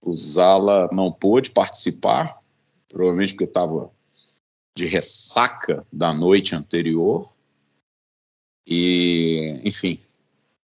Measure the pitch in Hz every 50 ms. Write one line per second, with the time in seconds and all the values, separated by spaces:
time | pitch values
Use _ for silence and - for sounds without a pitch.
0 | - 90 87 80 - - - 92 90 92 98 95 95 101 101 98 90 87 - 95
1 | 95 90 82 _ - 98 107 127 135 - - - - - - - - - - -
2 | - 101 110 131 160 160 - - _ _ _ _ _ _ _ _ _ _ - -
3 | 90 90 87 90 98 98 95 - 92 82 - 90 87 82 80 80 64 - _ _
4 | _ _ _ _ _ _ _ _ _ _ _ _ _ _ _ - 90 82 87 90
5 | - - - - - - - 117 120 123 - - - - 82 71 - _ - 73
6 | 85 82 82 76 82 90 98 101 - - - 82 71 _ - 85 85 82 80 82
7 | 82 98 120 170 - - _ _ _ _ _ _ _ _ _ _ _ _ _ _
8 | _ _ _ _ _ _ _ _ _ _ _ _ _ - 87 85 87 90 90 90
9 | 90 87 85 82 85 82 82 80 78 78 76 - - 104 98 - - 92 82 80
10 | _ _ _ _ _ _ _ _ _ _ _ _ _ _ _ _